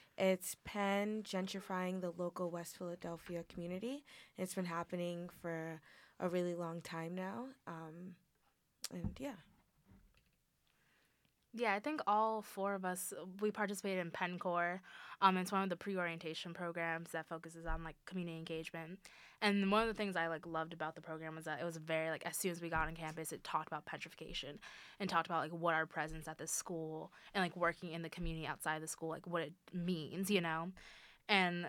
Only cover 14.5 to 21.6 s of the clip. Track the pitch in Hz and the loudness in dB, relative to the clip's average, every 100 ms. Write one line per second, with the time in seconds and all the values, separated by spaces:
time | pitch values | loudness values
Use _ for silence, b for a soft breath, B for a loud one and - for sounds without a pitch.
14.5 | 175 175 185 B B B B 196 185 185 | 2 2 0 B B B B 8 8 4
15.5 | 196 190 175 202 190 175 165 175 160 180 | 2 2 0 0 0 0 -2 -4 -6 -6
16.5 | 170 175 170 165 165 170 165 156 165 165 | -4 -4 0 0 0 -2 -6 -4 -6 -8
17.5 | 165 165 160 165 - - 185 175 165 160 | -6 -2 -2 -2 -10 -8 -4 -4 -4 -4
18.5 | 160 165 165 165 190 B B B B 208 | -4 -4 -8 -8 -10 B B B B 6
19.5 | 202 196 208 226 214 208 180 165 160 170 | 6 8 8 6 2 0 2 2 0 -2
20.5 | 160 160 170 160 165 160 160 160 160 160 | -2 -2 -2 -4 -4 -8 -6 -6 -6 -4
21.5 | 147 | -2